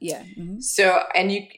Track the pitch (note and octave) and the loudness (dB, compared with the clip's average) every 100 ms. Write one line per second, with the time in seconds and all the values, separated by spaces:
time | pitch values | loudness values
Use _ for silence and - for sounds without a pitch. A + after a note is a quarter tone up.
0 | F3 D3+ - - F3 G3+ C4 - F#3+ F3+ | -8 -8 -8 -12 -10 -8 -4 2 4 4
1 | - F3+ F#3+ G3+ G3+ | 2 0 2 0 -6